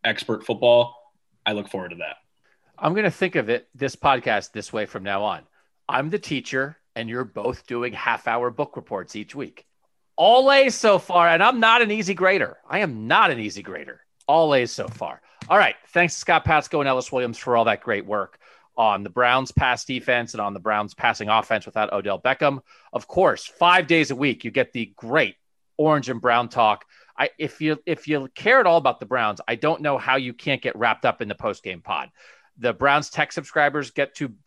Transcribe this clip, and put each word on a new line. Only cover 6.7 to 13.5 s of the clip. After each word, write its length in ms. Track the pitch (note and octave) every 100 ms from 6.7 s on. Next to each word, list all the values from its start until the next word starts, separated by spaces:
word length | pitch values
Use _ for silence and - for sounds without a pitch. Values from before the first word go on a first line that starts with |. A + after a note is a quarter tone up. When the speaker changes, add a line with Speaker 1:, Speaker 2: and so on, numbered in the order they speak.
| D#3 _
Speaker 2:
and 140 | - A#2
you're 160 | A#2+
both 420 | A#2+ A2 A#2 B2+ _
doing 280 | A#2+ B2
half-hour 560 | G2+ B2 A2+ - A#2 B2
book 260 | A#2 A#2 -
reports 400 | - G2 F2 G#2+
each 180 | G#2
week. 300 | C#3 B2+ - _ _ _ _ _ -
All 360 | F#3 B3 C4+
A's 220 | C#4 C4+
so 240 | - A3+ F#3+
far, 300 | - F3 E3+
and 140 | E3
I'm 180 | G#3+ B3
not 200 | A3+ A#3
an 100 | A3
easy 220 | G#3+ F#3
grader. 460 | F#3+ F#3 F#3+ A#2 - _
I 120 | F3+
am 260 | F#3+ A2+ A2
not 240 | F#3 G3
an 100 | B2+
easy 220 | G#2+